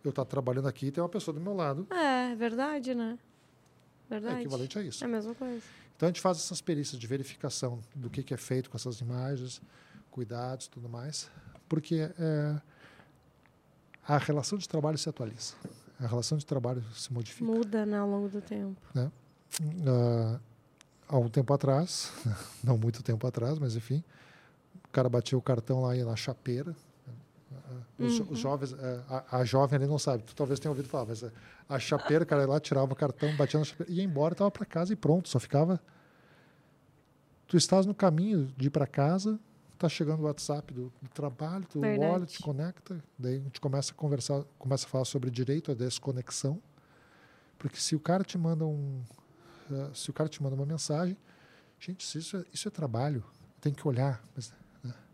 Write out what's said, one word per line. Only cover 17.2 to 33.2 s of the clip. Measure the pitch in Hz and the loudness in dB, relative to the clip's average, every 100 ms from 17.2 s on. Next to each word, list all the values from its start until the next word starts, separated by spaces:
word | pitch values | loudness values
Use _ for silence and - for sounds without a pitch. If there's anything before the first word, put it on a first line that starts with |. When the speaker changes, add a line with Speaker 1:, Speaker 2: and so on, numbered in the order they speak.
| 110 - | -6 -4
Speaker 2:
Muda, | 226 226 226 214 214 | 0 0 2 0 0
né, | 208 | 0
ao | 202 | 0
longo | 202 202 | 0 -2
do | 202 | -6
tempo. | 202 208 196 190 - | -6 -6 -6 -8 -4
Speaker 1:
Né? | 135 131 - - _ _ - 151 175 139 | -2 -2 -6 -20 _ _ -4 -4 0 4
Ah, | 123 120 117 113 113 - - _ _ - _ - | 4 4 4 2 -2 -8 -20 _ _ -20 _ 0
há | 135 | 2
um | 117 | 4
tempo | 127 123 | 2 4
atrás, | 139 135 135 175 - - - 117 98 | 4 4 4 2 -4 -6 -4 -4 -4
<laughs> | - - | -8 -2
não | 117 117 | 2 4
muito | 113 110 | 4 0
tempo | - 110 127 | -2 0 0
atrás, | 123 120 156 | 0 -2 0
mas | 135 113 | -2 -2
enfim, | 110 143 - - - - - _ _ - | -2 -4 -4 -20 -20 -20 -20 _ _ -20
o | - | -2
cara | - 127 | 2 4
batia | 120 120 127 | 2 2 0
o | |
cartão | - 117 - 131 | 2 0 2 0
lá, | 127 | 2
ia | 123 | 0
na | 117 110 | -2 -2
chapeira, | - 123 - 120 170 160 - _ - 120 - _ _ 135 135 127 120 - | -4 -6 -4 -4 -4 -10 -16 _ -18 -18 -20 _ _ -18 -14 -14 -14 -2
os | 240 | 0
jo-, | 240 | 2
os | 196 | -2
Speaker 2:
Uhum. | 127 | -2
Speaker 1:
jovens, | 135 139 131 | 0 0 -2
é, | 131 131 123 135 | -6 -6 -6 -4
a, | 131 - 123 | -6 0 2
a | |
jovem | 120 135 135 139 | 6 6 6 4
ali | 139 | 2
não | 147 | 2
sabe. | - 123 | 2 0
Tu | 107 | -4
talvez | - 139 135 | -4 0 0
tenha | 156 | -2
ouvido | 135 135 | -4 -4
falar, | 143 110 | -4 -4
mas, | 110 | -6
é, | 117 110 - - - | -8 -14 -20 -20 -4
a | 135 | -4
chapeira, | - 147 - 151 | 2 0 4 4
o | 165 | 6
cara | 147 | 4
ia | 135 | 6
lá, | 147 | 2
tirava | - 139 135 | 4 2 4
o | 135 | 2
cartão, | 147 - | 0 2